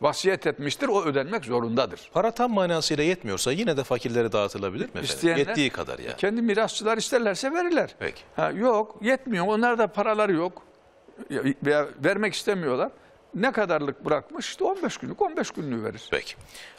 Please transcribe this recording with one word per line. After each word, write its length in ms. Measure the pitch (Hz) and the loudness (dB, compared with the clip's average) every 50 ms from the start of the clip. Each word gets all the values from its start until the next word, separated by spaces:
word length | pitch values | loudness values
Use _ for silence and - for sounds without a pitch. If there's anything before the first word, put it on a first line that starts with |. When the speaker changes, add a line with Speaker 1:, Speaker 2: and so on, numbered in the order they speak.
Speaker 1:
vasiyet 460 | 139 143 - - - 190 190 - - | 0 0 0 2 0 0 0 2 0
etmiştir, 400 | 160 139 - 143 139 - - 285 | -2 -2 -2 -4 -4 -2 -2 0
o 160 | 277 202 202 165 | 2 2 2 2
ödenmek 420 | 151 135 139 127 160 220 - 135 | 2 0 0 0 0 -4 -6 -4
zorundadır. 640 | 113 123 120 117 113 117 131 123 98 85 - - - - | -2 0 0 0 2 2 2 0 0 -4 -10 -16 -2 0
Speaker 2:
Para 180 | 170 202 226 | 2 2 2
tam 220 | 226 - 247 247 214 | 2 0 0 2 2
manasıyla 500 | 196 185 175 170 160 - - 156 143 151 | 2 2 2 2 0 0 0 2 2 2
yetmiyorsa 480 | 170 185 185 - 107 95 - - 123 | 2 0 0 -2 -4 -4 0 0 0
yine 260 | 143 185 240 190 151 | 0 0 0 0 0
de 60 | 135 127 | 0 0
fakirlere 480 | - 127 113 - 123 117 120 117 110 | 0 -2 -2 0 0 2 2 2 2
dağıtılabilir 520 | 113 107 101 95 - 104 98 95 92 135 226 | 2 2 0 0 -2 -4 -4 -4 -4 -4 -6
mi 40 | - | -6
efendim? 160 | - 85 - | -6 -6 -4
Speaker 1:
İsteyenler 420 | - 71 67 - 170 165 135 143 | -4 -2 0 2 2 4 4 2
Speaker 2:
Yettiği 220 | 190 - 147 139 120 | 2 2 2 2 2
kadar 300 | - 98 76 65 64 62 | 0 -2 -6 -6 -6 -8
yani. 160 | 60 58 - | -8 -10 -4
Speaker 1:
kendi 240 | - 185 202 220 240 | -2 0 0 2 2
mirasçılar 560 | 233 226 196 214 220 185 - - 196 214 226 | 2 2 2 2 0 0 -2 -2 0 0 0
isterlerse 540 | 226 - - 277 240 233 208 185 - 269 269 320 | 0 0 0 0 2 2 2 0 0 -2 -2 -2
verirler. 420 | 359 349 349 339 262 175 - - - | 0 0 2 2 2 0 0 -4 -6
Speaker 2:
Peki. 220 | - 71 - - - - - | -6 -6 -6 -8 -16 -10 -2
Speaker 1:
Ha, 160 | - 160 156 | -2 0 0
yok, 440 | 143 185 233 254 226 208 220 220 - - | 0 2 2 4 4 2 0 -2 -8 -4
yetmiyor. 460 | 202 240 262 254 262 262 214 175 175 | 0 0 0 0 0 -2 -2 0 2
Onlar 300 | 208 214 220 233 247 233 | 2 2 2 2 2 4
da 100 | 226 220 | 2 2
paraları 460 | 175 - 208 208 220 214 214 214 202 175 | 2 2 0 0 2 2 2 2 2 2
yok. 280 | 156 175 185 - - - - - _ _ _ _ _ _ - - - - - | 2 0 -2 -4 -8 -16 -20 -20 _ _ _ _ _ _ -20 -20 -18 -10 -4
Ya, 120 | 143 113 - 139 135 - - | -4 0 0 0 0 0 2
veya 220 | 143 147 151 147 151 - - 135 | 2 4 2 2 0 -4 0 0
vermek 300 | 175 196 196 214 196 - | 0 2 2 0 -2 -2
istemiyorlar. 580 | - - 226 202 180 165 135 127 131 185 254 - - - - - - - - - | -2 0 0 0 0 0 0 0 0 0 -2 -4 -12 -20 -20 -20 -20 -20 -12 -4
Ne 160 | 170 220 269 | 0 0 0
kadarlık 540 | - 220 208 175 165 147 143 139 - - - | 2 2 2 2 2 0 0 -2 -4 -4 0
bırakmış? 440 | 147 151 139 - - 311 320 - - | 0 0 0 0 -6 -10 -10 -10 -10
İşte 140 | - - 370 | -4 -2 -2
on 140 | 359 392 381 330 | -2 0 -2 -4
beş 140 | 214 - | -6 -6
günlük, 240 | - - 131 - - | -6 -8 -10 -2 -2
on 160 | 415 339 320 | -2 -2 0
beş 140 | 330 220 - | -4 -4 -4
günlüğü 320 | - 196 160 139 120 113 107 | -6 -8 -6 -4 -4 -4 -4
verir. 180 | 110 104 110 - - | -6 -8 -10 -4 -2
Speaker 2:
Peki. 240 | - - - - - - - - - - - - - | -2 -2 -2 -6 -12 -16 -18 -20 -20 -18 -18 -18 -20